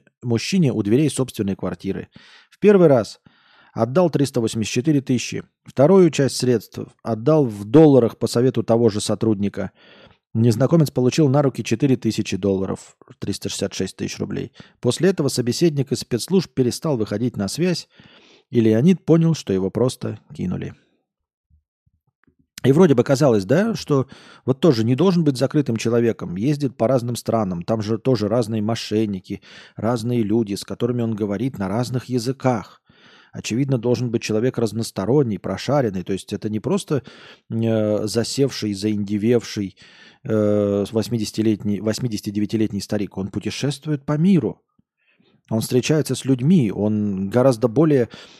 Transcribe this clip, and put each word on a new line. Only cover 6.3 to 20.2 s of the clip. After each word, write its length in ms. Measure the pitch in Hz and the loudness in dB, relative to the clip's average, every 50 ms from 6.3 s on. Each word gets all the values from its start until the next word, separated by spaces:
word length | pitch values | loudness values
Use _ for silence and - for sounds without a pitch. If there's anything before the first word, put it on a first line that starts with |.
| - | -2
средств 420 | - - 123 123 107 - - - - 107 - _ _ - | -2 0 0 0 0 -2 -6 -14 -14 -14 -14 _ _ -8
отдал 420 | 110 113 110 110 143 156 156 143 | -6 -6 -2 2 2 2 4 2
в 200 | 120 107 101 101 | 0 -2 -8 -2
долларах 520 | 104 120 151 160 151 139 127 117 107 - | 4 8 8 10 10 8 8 6 4 0
по 100 | - - | -2 -4
совету 360 | 113 - 117 123 131 120 117 104 | -2 0 2 2 2 2 0 0
того 260 | - 113 117 120 113 | 2 2 4 4 4
же 120 | 98 104 | 2 0
сотрудника. 680 | - - 107 - - 110 107 98 101 98 - 98 95 95 _ _ _ _ - - - - _ _ _ _ - | -2 -4 -2 0 0 0 0 0 -2 -4 -4 -6 -10 -10 _ _ _ _ -20 -20 -20 -20 _ _ _ _ -2
Незнакомец 580 | 113 110 123 107 110 135 127 160 170 151 131 | 2 2 4 4 4 2 2 4 4 2 2
получил 380 | - 131 127 123 - - 160 135 | 0 0 0 0 2 2 2 4
на 120 | 127 147 | 4 2
руки 220 | 143 135 - - 110 | 2 0 -2 -4 -4
четыре 320 | - 113 104 147 139 127 | -4 -2 0 2 0 0
тысячи 420 | 110 - 113 104 - 104 - - | 0 0 -2 -2 -2 -4 -4 -4
долларов, 580 | 92 95 101 98 95 95 95 95 - - - _ _ _ - - - | -2 0 0 0 0 -2 -4 -6 -8 -12 -18 _ _ _ -20 -20 -12
триста 300 | - 104 98 - - 101 | -8 -8 -8 -6 -8 -8
шестьдесят 240 | - - 101 95 - | -6 -6 -6 -6 -4
шесть 220 | - 98 92 - | -6 -8 -8 -8
тысяч 240 | - 98 98 - - | -8 -10 -8 -8 -8
рублей. 320 | 101 98 95 92 92 - _ - - _ _ _ | -8 -8 -8 -8 -10 -10 _ -20 -20 _ _ _
После 300 | - 123 120 - 147 190 | -2 -2 0 0 0 0
этого 200 | 190 - 151 131 | 0 0 -2 -2
собеседник 600 | - - 120 120 117 - 175 170 151 143 135 - | -2 -2 -2 -2 0 0 0 0 0 0 -2 -2
из 80 | - 151 | -4 -6
спецслужб 540 | - - 127 110 - - 175 196 - - - | -6 -4 -6 -6 -4 0 0 0 0 0 -2
перестал 440 | - 131 120 110 - - 165 143 | -2 0 0 -2 -4 -4 -4 -2
выходить 400 | 117 107 - 107 104 123 123 - | -2 -4 -4 -4 -4 -4 -4 -4
на 100 | 113 101 | -4 -6
связь, 400 | 95 - - 165 185 170 - - _ _ _ - - _ _ _ _ _ _ _ - | -4 -4 -2 -2 -2 -2 -4 -6 _ _ _ -20 -20 _ _ _ _ _ _ _ -4
и 120 | - 120 | 0 2
Леонид 420 | 113 113 110 110 127 180 190 - _ | 4 4 4 4 4 4 4 4 _
понял, 300 | - 156 170 165 165 160 | 2 4 4 4 2 0
что 200 | - - - 98 | 0 -2 -2 -2
его 160 | 92 95 95 | -2 -2 -2
просто 500 | - - 123 127 - - - 113 110 110 | 0 0 0 -2 -2 -4 -8 -10 -10 -10